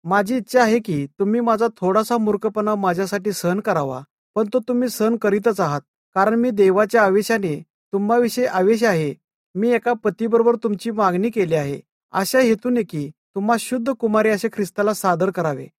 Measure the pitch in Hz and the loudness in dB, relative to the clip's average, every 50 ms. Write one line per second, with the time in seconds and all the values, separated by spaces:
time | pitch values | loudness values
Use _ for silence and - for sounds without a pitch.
0 | _ 165 190 208 202 202 254 254 196 - - 254 240 220 220 240 220 - 165 143 | _ 0 0 0 2 0 -2 -4 -4 0 2 4 4 4 2 0 0 -2 -4 -4
1 | 143 139 _ - 196 202 220 240 240 233 220 214 233 233 226 _ 180 226 233 220 | -4 -6 _ -4 -2 0 0 0 2 0 0 2 0 -2 -2 _ -2 0 2 2
2 | 214 - 240 233 220 214 202 202 - 220 202 214 208 214 214 202 196 185 175 175 | 0 0 0 0 0 0 -2 0 -2 -4 -4 -2 -2 -2 -2 0 0 -2 0 0
3 | 196 185 202 202 185 208 190 - - 175 180 202 202 220 185 160 143 135 131 131 | -2 -4 -4 -4 -4 -4 -6 -2 -2 -2 -2 -2 -2 -2 -2 -2 -2 -4 -8 -10
4 | 143 _ _ _ _ _ _ 214 220 208 - 254 - - 247 240 254 240 - - | -14 _ _ _ _ _ _ -4 -2 0 -2 -2 -2 0 -2 -2 -2 -2 -2 -2
5 | 214 220 233 226 - 208 196 214 202 240 208 190 180 147 143 143 _ _ _ _ | 0 0 0 0 0 0 0 2 0 0 0 0 -2 -2 -2 -6 _ _ _ _
6 | _ _ _ 190 196 208 226 233 240 254 220 202 196 190 185 202 214 208 - 233 | _ _ _ 0 2 2 2 2 0 0 2 4 4 4 4 2 2 2 4 2
7 | 214 196 190 208 202 - 226 220 196 170 147 135 - _ _ _ _ _ - 196 | 4 4 2 0 0 0 -2 -2 -2 -4 -6 -6 -10 _ _ _ _ _ -4 -2
8 | 202 208 233 240 247 226 - 247 247 254 - 190 185 202 226 214 233 226 185 160 | 0 2 2 2 2 0 0 -2 -2 0 0 2 2 2 2 4 2 2 2 2
9 | 156 143 135 _ _ _ _ _ _ _ _ 180 214 240 240 226 _ 240 240 226 | 0 -4 -6 _ _ _ _ _ _ _ _ -2 0 0 0 0 _ -2 -2 0
10 | - 214 180 - 226 226 220 233 226 233 240 226 - 226 208 180 - 233 214 214 | -2 -4 -2 -2 -2 2 2 4 4 4 2 2 -2 -4 -4 -2 -4 -6 -2 0
11 | 208 190 175 180 202 240 214 220 190 160 160 156 143 139 143 - _ _ _ _ | 0 2 2 0 -2 -2 0 -2 0 0 0 -2 -2 -4 -6 -10 _ _ _ _
12 | _ _ - 180 196 - - 262 262 233 220 202 - 254 247 240 208 165 - 151 | _ _ -4 -4 -4 0 2 2 4 4 2 0 0 -2 -2 -2 -2 -4 -6 -8
13 | 143 151 - _ _ _ _ 196 202 220 233 220 - - 247 254 233 269 269 _ | -8 -8 -12 _ _ _ _ -4 0 0 0 0 -2 -4 -6 -4 -2 -4 -4 _
14 | 233 220 214 214 214 220 214 190 - 220 - - 202 175 _ - 202 208 208 - | -2 0 2 2 2 2 0 0 -2 -6 -4 -4 -6 -4 _ -2 -2 -2 -2 0
15 | - 190 175 160 185 196 185 185 165 156 139 131 135 139 _ | 0 0 0 2 0 -2 -2 -2 -4 -4 -4 -6 -10 -16 _